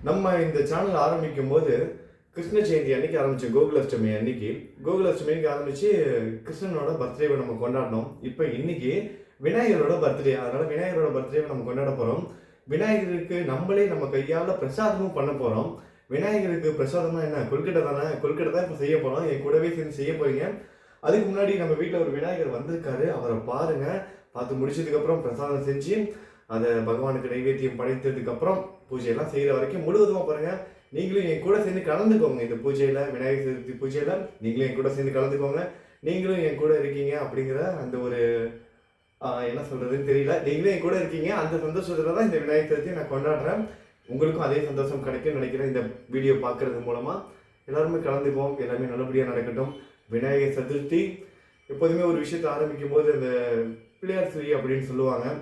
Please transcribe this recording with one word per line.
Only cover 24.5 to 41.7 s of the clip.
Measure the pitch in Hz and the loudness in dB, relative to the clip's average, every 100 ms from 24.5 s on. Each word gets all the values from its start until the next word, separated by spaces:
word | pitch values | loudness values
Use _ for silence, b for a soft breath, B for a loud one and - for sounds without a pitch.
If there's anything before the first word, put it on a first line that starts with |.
| 131 | -2
முடிச்சதுக்கு | 139 143 156 147 | -2 -2 0 0
அப்புறம் | - - | 2 0
பிரசாதம் | 123 117 143 139 135 | 0 -4 -2 -2 0
செஞ்சு | 139 147 214 208 B B B _ | -2 0 0 -2 B B B _
அதை | 113 117 117 110 | 0 2 2 2
பகவானுக்கு | 120 135 127 123 | 0 0 -2 -2
நைவேத்தியம் | 123 131 135 131 123 | 0 0 2 0 -2
படைத்ததுக்கு | 123 131 135 127 117 | -2 0 -2 -2 -4
அப்புறம் | 113 170 190 - - - | -2 0 0 -2 -14 -10
பூஜையெல்லாம் | 127 117 113 117 | -6 -2 -2 0
செய்யற | 139 139 131 | 0 2 2
வரைக்கும் | - 185 160 | 0 -2 2
முழுவதுமா | 208 202 185 151 | 6 6 4 0
பாருங்க. | 151 160 185 - B B 143 | -2 -2 -4 -10 B B -4
நீங்களும் | 185 196 175 | 0 0 0
என் | 151 180 | 0 2
கூட | 214 | 2
சேர்ந்து | 190 185 160 | 2 -2 0
கலந்துக்கோங்க | 156 214 220 156 123 117 | 2 6 6 4 2 -2
இந்த | 117 | -2
பூஜையில, | 135 135 139 135 139 | -2 2 2 2 -2
விநாயகர் | 123 131 135 135 | -2 0 0 -2
சதுர்த்தி | 127 127 117 | -4 -8 -6
பூஜையில | 135 143 147 190 190 - | -4 -2 -2 -2 -6 -6
நீங்களும் | 110 120 135 | -4 0 0
என் | 123 | 0
கூட | 135 139 | -2 0
சேர்ந்து | 135 131 | -2 0
கலந்துக்கோங்க. | 139 139 139 156 180 B B B 151 | 0 0 -2 -2 -4 B B B -4
நீங்களும் | 185 185 185 156 | -2 0 0 0
என் | 139 | 2
கூட | 151 151 | 2 4
இருக்கீங்க | 139 139 139 147 | 2 -2 -2 -2
அப்படிங்கிற | 139 139 131 135 185 139 | -2 -2 -2 -2 -2 -2
அந்த | 123 123 123 | -4 -4 -2
ஒரு, | 120 117 117 113 - b b b b _ _ | 2 2 2 -2 -8 b b b b _ _
ஆ, | 131 120 120 | -6 -4 -4
என்ன | 131 - | -4 -6
சொல்றதுன்னு | 127 123 135 139 | -6 -2 -2 4
தெரியல, | 139 135 131 131 | 4 4 2 2
நீங்களும் | 151 190 | 2 2
என் | 180 170 | 2 2
கூட | 185 | 2
இருக்கீங்க, | 165 160 160 208 | 0 -2 0 0
அந்த | 160 160 | 0 0
சந்தோஷத்துல | 156 | -2